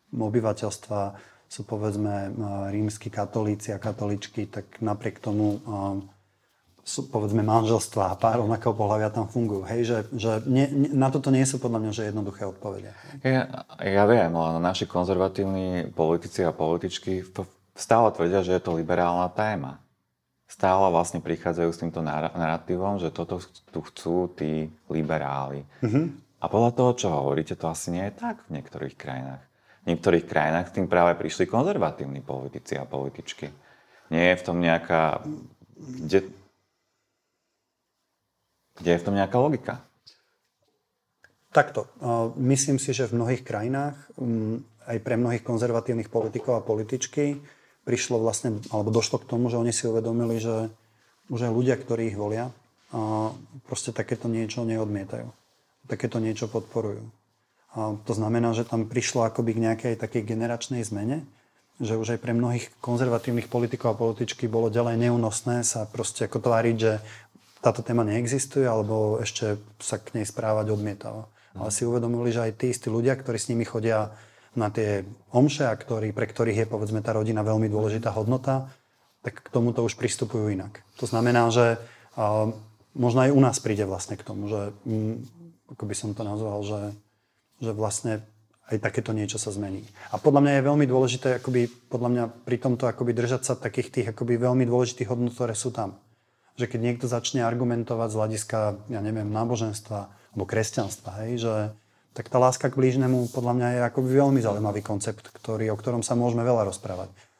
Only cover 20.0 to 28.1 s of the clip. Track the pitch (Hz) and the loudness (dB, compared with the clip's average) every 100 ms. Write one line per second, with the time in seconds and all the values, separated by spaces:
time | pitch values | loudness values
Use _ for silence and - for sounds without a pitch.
20 | _ _ _ _ - - 95 95 95 85 | _ _ _ _ -20 0 4 6 6 4
21 | 85 85 85 82 87 82 85 82 82 85 | 2 -2 -4 -2 -2 0 0 0 -6 -4
22 | 78 76 80 87 80 82 - 90 98 101 | -4 -2 -4 -2 -2 -2 -4 -2 -2 -2
23 | 80 - 85 90 - - _ 82 - - | -4 -4 -6 -6 -10 -20 _ -10 -10 -8
24 | 82 90 87 - 76 78 78 - - 78 | -2 0 0 -2 -4 -2 -4 -10 -6 -4
25 | 76 78 69 69 67 71 69 - 117 127 | -2 -2 -2 -4 -6 -8 -12 -4 0 0
26 | 165 - _ - 85 104 120 120 123 120 | 0 -6 _ -8 0 4 4 6 4 4
27 | 98 76 69 71 78 90 82 80 - 87 | 0 0 0 0 -2 -4 -4 -4 -4 -4
28 | 101 | -4